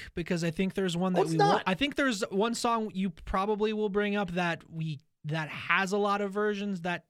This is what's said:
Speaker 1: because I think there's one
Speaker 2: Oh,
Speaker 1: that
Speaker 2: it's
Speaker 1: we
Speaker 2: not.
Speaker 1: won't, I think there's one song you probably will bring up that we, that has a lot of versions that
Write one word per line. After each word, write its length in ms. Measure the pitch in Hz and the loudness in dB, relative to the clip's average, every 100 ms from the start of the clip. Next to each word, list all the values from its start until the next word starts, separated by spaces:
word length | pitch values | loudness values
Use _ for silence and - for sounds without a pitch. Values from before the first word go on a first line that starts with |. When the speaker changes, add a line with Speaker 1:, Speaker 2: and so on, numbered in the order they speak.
| - - | -12 -6
Speaker 1:
because 300 | 165 175 170 | -2 0 0
I 60 | |
think 240 | 160 190 196 | 0 -2 0
there's 200 | 190 170 | -2 0
one 180 | 185 | 2
Speaker 2:
Oh, 20 | 180 | 2
Speaker 1:
that 40 | |
Speaker 2:
it's 80 | 370 | 2
Speaker 1:
we 60 | 165 | 4
Speaker 2:
not. 140 | 403 | 4
Speaker 1:
won't, 120 | 403 - | 4 2
I 80 | |
think 220 | 190 285 277 | 0 0 2
there's 260 | 269 202 220 | 0 0 -2
one 260 | 190 226 233 | 0 0 2
song 360 | 240 233 220 | 0 0 -2
you 160 | 185 196 | -2 -4
probably 640 | - - 196 208 214 214 | -4 -4 -2 0 0 0
will 160 | 214 214 | 0 0
bring 260 | 196 208 208 | 0 2 0
up 160 | 190 | 0
that 320 | 175 175 165 - | 0 0 -2 -6
we, 300 | 160 160 143 _ _ 151 | -6 -4 -6 _ _ -6
that 240 | 160 147 | -4 -4
has 420 | 156 - 175 190 | -4 2 2 4
a 60 | 202 | 2
lot 240 | 202 202 | 2 0
of 100 | 202 | -2
versions 500 | 196 214 202 202 190 | -2 -2 -2 -4 -4
that 220 | 175 175 - | -4 -6 -8